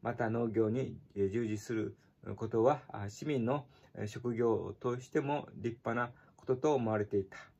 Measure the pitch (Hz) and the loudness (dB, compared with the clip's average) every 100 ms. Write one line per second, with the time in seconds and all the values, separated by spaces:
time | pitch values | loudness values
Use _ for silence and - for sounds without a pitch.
0 | 117 117 113 113 117 110 110 117 - - | -4 -2 0 0 0 4 4 4 -2 -6
1 | - 101 98 107 113 107 - 113 78 - | -12 0 0 2 -2 -4 -4 -2 -2 -6
2 | _ _ - 98 113 113 117 147 - - | _ _ -12 -6 -2 4 4 4 -4 -10
3 | 101 - 147 143 117 143 135 - - - | -8 -8 -2 0 0 0 -4 -20 -18 -8
4 | 107 - 123 113 117 107 87 101 123 123 | -6 -4 -4 2 2 2 0 -4 -4 -4
5 | - - 139 147 - - 107 117 - 117 | -2 -2 0 -2 -4 -8 -8 -6 -4 -2
6 | 120 - - _ - 127 151 143 113 107 | -2 -6 -20 _ -2 0 4 4 4 2
7 | 104 104 95 - - _ | 2 0 -2 -8 -18 _